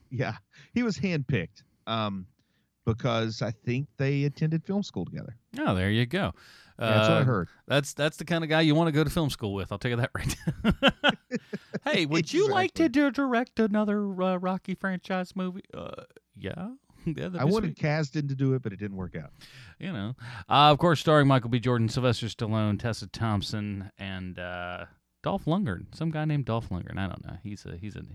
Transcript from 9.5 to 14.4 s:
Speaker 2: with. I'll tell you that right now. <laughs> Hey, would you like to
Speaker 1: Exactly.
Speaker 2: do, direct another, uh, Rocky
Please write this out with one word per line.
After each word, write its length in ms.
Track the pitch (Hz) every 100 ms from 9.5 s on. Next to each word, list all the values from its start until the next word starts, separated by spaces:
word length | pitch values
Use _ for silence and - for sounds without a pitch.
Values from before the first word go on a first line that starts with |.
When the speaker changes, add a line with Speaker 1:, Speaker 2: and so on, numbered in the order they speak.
Speaker 2:
with. 180 | 98 90
I'll 60 | 101
tell 140 | 127
you 60 | 120
that 120 | 131 -
right 200 | - - - -
now. 480 | 226 - 269 - 285
<laughs> 0 | - _ 254 - 202 - - 277
Hey, 200 | 302 151
would 260 | 160 160
you 160 | 311 415
like 240 | 403 370 -
to 100 | 330
Speaker 1:
Exactly. 180 | 254
Speaker 2:
do, 80 | 285
direct 480 | 233 277 233 208 -
another, 400 | 220 208 208 208 202 185
uh, 160 | 185
Rocky 360 | 185